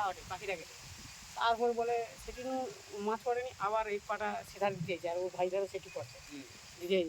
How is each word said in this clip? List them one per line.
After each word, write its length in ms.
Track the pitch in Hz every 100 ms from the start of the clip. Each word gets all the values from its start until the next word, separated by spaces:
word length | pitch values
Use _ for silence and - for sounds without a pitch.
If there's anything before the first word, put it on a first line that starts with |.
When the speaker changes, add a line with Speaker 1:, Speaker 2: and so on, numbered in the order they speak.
| 202
Speaker 1:
হটে 160 | 180 -
পাখি 140 | 180 196
ডাকে। 160 | 175 - - - - - - - -
তারপর 300 | 226 226 240 233
বলে 160 | 233 233 226 -
সেদিন 260 | - 226 254 262 262 - - 208 208
মাছ 140 | 208 247
পড়েনি, 240 | 240 254 - 196
আবার 180 | 220 214 202
এক 60 | -
পাটা 200 | 208 208 202 190
সেধারে 240 | 196 202 185 165
দিয়েছে, 200 | 170 175
আর 40 | 175
ওর 80 | 185 180
ভাইটারও 320 | 180 190 190
সেটি 160 | 185 180 170
করছে। 200 | 135 - -
Speaker 2:
হুম। 160 | 143 127 - - -
Speaker 1:
দিতে 180 | 175 190